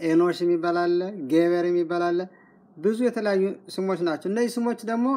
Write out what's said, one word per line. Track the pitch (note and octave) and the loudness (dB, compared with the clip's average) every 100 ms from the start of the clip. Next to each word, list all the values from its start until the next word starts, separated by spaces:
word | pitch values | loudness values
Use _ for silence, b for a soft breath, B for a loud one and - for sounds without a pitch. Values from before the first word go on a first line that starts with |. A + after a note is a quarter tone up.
ኤኖሽ | E3 D#3+ F3 E3+ | 2 4 4 2
የሚባል | F3 F3 E3+ E3+ | 0 0 0 0
አለ፣ | F3 F3 F#3 G#3 C3 | 2 0 -2 -6 0
ጌበር | D#3+ E3+ F3 F3 | 2 4 2 2
የሚባል | F3 E3 F3 | 0 0 -2
አለ። | F3 F3 F#3 b b b _ - | 0 -2 -4 b b b _ -4
ብዙ | F#3 A3 | -2 0
የተለያዩ | B3 A#3 G#3+ G3 G3 - - | 0 0 0 2 0 -4 -10
ስሞች | - F#3+ F3+ | -6 -2 0
ናቸው። | E3+ D3 F3+ | -2 -2 -2
እነዚህ | G#3+ A#3+ | -2 -2
ስሞች | - A#3 A#3 | -2 -4 -4
ደግሞ | A3 A3+ B3 | -4 -2 0